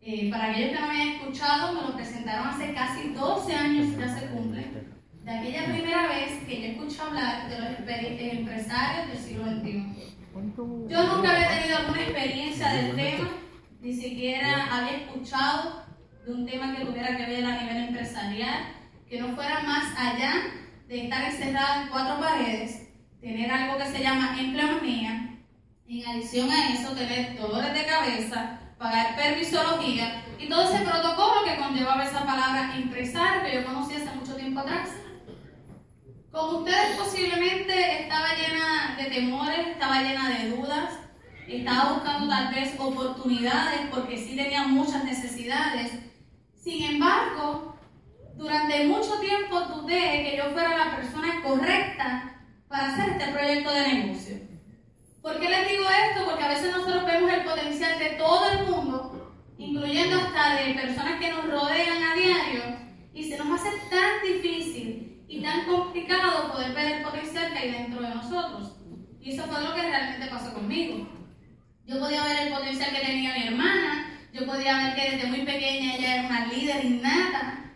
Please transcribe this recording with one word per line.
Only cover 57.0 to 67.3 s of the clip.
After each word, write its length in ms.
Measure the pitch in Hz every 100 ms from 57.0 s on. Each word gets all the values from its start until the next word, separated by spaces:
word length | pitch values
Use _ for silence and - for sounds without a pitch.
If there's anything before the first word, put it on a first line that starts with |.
| 359
vemos 240 | 339 349
el 140 | 359
potencial 560 | 339 320 294 302 339 330
de 120 | 311
todo 380 | 302 320 349 403
el 100 | 392 392
mundo, 720 | 339 269 254 262 262 - - - -
incluyendo 640 | - 285 285 294 349 359
hasta 340 | 349 320 294 277
de 180 | 269
personas 460 | 262 254 247 294 330
que 120 | 339
nos 160 | 320 320
rodean 540 | 285 285 320 339 339
a 140 | 330 330
diario, 480 | 370 359 - 254 240 240 - - -
y 160 | - 311
se 80 | 285
nos 220 | 294 339
hace 120 | 403 415 -
tan 320 | 359 415 427
difícil 1040 | 392 349 349 330 - 247 226 220 - - -
y 140 | 302
tan 240 | 302 320 330
complicado 880 | 359 359 349 339 359 370 320 -
poder 180 | 269 254
ver 220 | 254 302
el 100 | 302
potencial 480 | 302 302 311